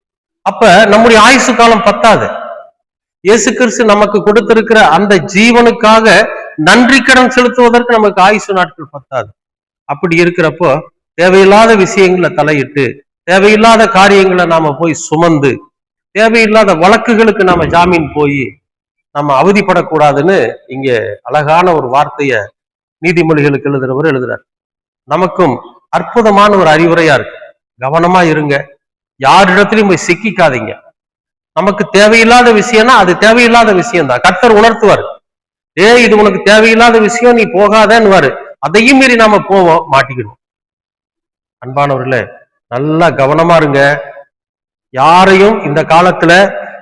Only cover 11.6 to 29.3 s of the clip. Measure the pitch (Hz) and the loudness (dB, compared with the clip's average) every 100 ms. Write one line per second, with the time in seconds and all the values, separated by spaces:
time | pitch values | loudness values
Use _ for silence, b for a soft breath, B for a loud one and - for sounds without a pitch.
11.6 | 226 214 180 208 185 180 156 147 147 147 | 4 2 0 0 0 0 -4 -2 -4 -2
12.6 | 123 143 123 - _ _ - 190 202 214 | -4 -4 -6 -8 _ _ -4 0 2 2
13.6 | 226 226 208 190 196 202 190 180 170 165 | 2 2 2 2 2 4 2 0 0 0
14.6 | 156 143 165 143 - 156 170 151 139 113 | -2 -4 -6 -6 -6 -2 0 0 -2 -4
15.6 | _ _ _ _ _ 190 226 233 220 220 | _ _ _ _ _ -2 0 0 0 2
16.6 | 202 160 180 220 233 220 226 208 185 175 | 2 2 0 0 0 0 0 0 -2 0
17.6 | 151 170 175 175 139 139 147 143 127 - | -2 0 0 0 -4 -4 -4 -4 -8 -14
18.6 | _ _ _ _ _ 147 147 135 175 208 | _ _ _ _ _ -8 -2 0 2 0
19.6 | 190 175 - 156 147 139 165 190 117 - | 0 -2 -2 0 0 0 0 0 -2 -8
20.6 | - 135 135 117 101 104 123 147 147 160 | -14 -8 -4 -4 -6 -12 -6 -4 0 0
21.6 | 180 156 127 135 147 - 139 113 101 _ | 0 -2 -2 -2 -4 -4 -4 -4 -6 _
22.6 | _ _ _ _ 165 170 160 151 143 139 | _ _ _ _ -4 -2 0 0 -2 -2
23.6 | 143 139 131 131 160 135 120 113 _ _ | -4 -6 -6 -4 -4 -4 -6 -12 _ _
24.6 | _ _ _ _ - 160 185 - 165 117 | _ _ _ _ -8 -4 -4 -2 -2 -2
25.6 | - _ - 156 - 240 214 196 208 196 | -10 _ -8 -8 -4 -2 0 2 2 2
26.6 | 160 156 170 170 160 127 - - - _ | 2 2 2 0 0 0 -4 -16 -20 _
27.6 | _ _ 131 160 175 185 170 156 147 139 | _ _ -4 -2 0 0 0 -2 -2 -4
28.6 | - _ _ _ _ - 131 | -6 _ _ _ _ -6 0